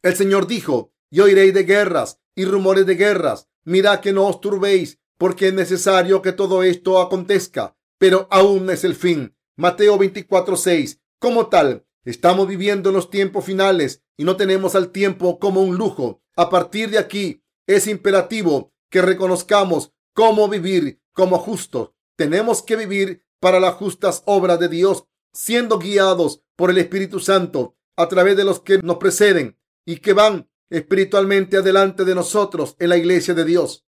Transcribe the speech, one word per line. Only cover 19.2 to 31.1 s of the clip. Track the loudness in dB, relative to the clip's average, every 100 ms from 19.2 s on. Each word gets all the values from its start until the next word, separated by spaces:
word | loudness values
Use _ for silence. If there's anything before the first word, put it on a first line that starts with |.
| -2 -4 0 0 2 -2 -4 _ _
cómo | 2 2 4 0
vivir | 0 -2 -2 -2 -10 _
como | -2 0 0
justos. | -2 -10 -8 -10 -10 _ _ -6
Tenemos | -2 0 -2 -4
que | -4 -6
vivir | -4 -4 -4 -6 _ _
para | 2 2
las | 2 -2
justas | -8 -4 -4 -4 0
obras | 0 2 0
de | -2
Dios, | 0 0 -2 _ _ _
siendo | -14 -4 -4 0 -2
guiados | 0 0 2 2 -2 -4 _ -2
por | 0
el | 2
Espíritu | 0 -4 -6 -6
Santo | -2 -2 0 -6 -8 _ _ -4
a | 0
través | 2 2 2
de |
los | 0 -4
que | 0 0
nos | 0 -2
preceden | -2 2 2 2 -2 _ _ _ -12
y | -6
que | 0
van | 4 2 0 -12 _ _
espiritualmente | -8 -2 -2 0